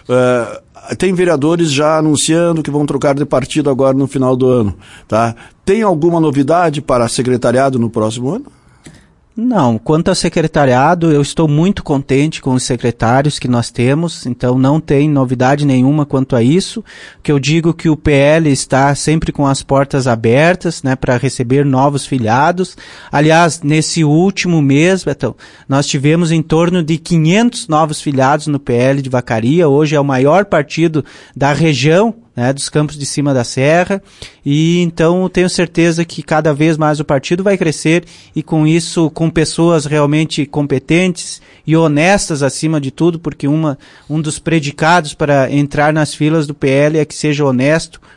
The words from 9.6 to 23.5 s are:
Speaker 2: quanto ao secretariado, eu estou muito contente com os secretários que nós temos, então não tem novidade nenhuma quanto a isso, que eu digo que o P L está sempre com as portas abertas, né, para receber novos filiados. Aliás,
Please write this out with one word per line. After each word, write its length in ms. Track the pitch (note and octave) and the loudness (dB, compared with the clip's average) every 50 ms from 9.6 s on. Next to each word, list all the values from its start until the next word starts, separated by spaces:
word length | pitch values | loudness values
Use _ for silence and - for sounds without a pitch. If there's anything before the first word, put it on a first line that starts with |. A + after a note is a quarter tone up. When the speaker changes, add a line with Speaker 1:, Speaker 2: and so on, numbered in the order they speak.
| C#3 A#2+ A2+ A2 | 2 2 0 0
Speaker 2:
quanto 320 | - - D#3 D#3 E3+ G3 | 0 0 0 0 0 0
ao 60 | F#3 | -2
secretariado, 1000 | - - F3+ - F3+ D#3+ D#3 - D#3+ C#3+ C3 B2 B2 C3+ D#3 F3 F3 E3 E3 D3+ | -2 -2 -2 -2 -2 -2 0 0 2 2 2 2 2 2 2 2 2 2 2 2
eu 80 | C#3+ | 2
estou 260 | C#3+ C#3 - - E3 D#3 | 0 0 -2 0 0 2
muito 340 | D3 D3 E3 F#3+ G3+ - | 2 2 2 0 0 -2
contente 600 | - - D#3 C3+ C#3 - C3+ C#3 D3 D#3 D3+ - | -4 -4 -4 -4 -2 0 0 0 0 0 -2 -4
com 120 | - C#3 B2+ | -4 -2 -2
os 80 | B2+ B2 | -2 -2
secretários 760 | - C3 A#2+ - B2 A#2 - - A2+ A#2+ C3+ C#3+ D3 - - | -2 -4 -2 -2 -4 -4 -2 0 0 2 2 2 0 -2 -4
que 80 | - B2 | -2 -2
nós 240 | B2 A#2+ A#2 - | -2 -2 -2 -4
temos, 540 | - - A#2+ B2+ C#3 D#3 E3+ E3+ E3 - - | -4 -2 0 0 0 0 -2 -4 -6 -8 -10
então 320 | B2+ B2 - - B2 B2+ C3 | -10 -8 -4 -2 0 2 2
não 240 | C3 C3+ D3 D#3+ | 2 2 2 0
tem 280 | D3+ - D3 C#3 C#3+ D#3 | 0 0 0 2 2 2
novidade 560 | D3 C#3 C3 B2 C3 A#2+ B2+ B2+ C#3+ D3 D3 | 2 0 0 0 0 0 2 2 2 2 2
nenhuma 400 | C#3+ C3 B2+ B2+ C3+ D3 D#3 D3 | 2 2 2 2 2 2 0 0
quanto 300 | - - C3+ C3 - - | 0 -2 -2 -2 0 0
a 80 | B2 A2+ | 2 2
isso, 400 | B2 D3+ F#3 G3+ - - A3+ G#3 - - - - - - _ - | 4 2 2 0 -2 -8 -12 -14 -14 -18 -20 -20 -20 -20 _ -4
que 80 | - | -2
eu 80 | D3+ C#3+ | 0 0
digo 340 | C3 C3+ D#3 E3+ D#3 E3+ D#3+ | 0 0 0 0 0 0 -2
que 140 | - - E3 | -2 0 -2
o 80 | D3+ | -2
P 160 | D3+ - D#3 | 0 0 0
L 400 | D3 C#3 C#3 C#3+ D#3 E3 E3 D3+ | 2 4 4 4 4 4 2 2
está 420 | C3+ C3 - - - C3 C3+ C#3 C#3+ | 0 0 -2 0 0 2 2 2 0
sempre 360 | C3+ - - D#3 D#3+ - - | 0 0 0 0 0 -2 -4
com 160 | D3+ - C#3+ C3+ | -4 -2 0 0
as 160 | C3+ - - | 0 -2 -2
portas 440 | - C#3 C3+ C#3 C#3 - C#3+ B2 C3 | -2 0 0 0 0 -2 -2 0 0
abertas, 760 | A#2 A2+ A2+ A2+ A#2 C3+ D3+ E3+ F#3 F#3 - F3 D#3+ - - | 0 0 2 2 4 4 4 4 2 0 -2 -6 -6 -4 -4
né, 100 | C3+ C3 | -4 -4
para 220 | B2+ - - B2+ | -2 -2 0 0
receber 480 | A#2+ B2 C3+ - - C3 A#2 B2+ C#3+ C#3+ | 0 0 -2 -4 -4 -2 0 2 2 2
novos 420 | C#3+ C3 C3 C3 D3 C#3+ C#3 - | 2 2 2 2 2 0 -2 -4
filiados. 720 | - C#3 C3 A#2 G#2+ A2+ B2+ D3 E3 F3+ F3+ F#3 - - - - - - - - - | -4 -4 -2 0 0 2 2 2 2 0 -2 -4 -6 -8 -14 -20 -20 -20 -20 -12 -4
Aliás, 520 | - D3 D3+ D#3 D#3+ D#3+ F3 E3 | -2 0 2 4 4 4 4 2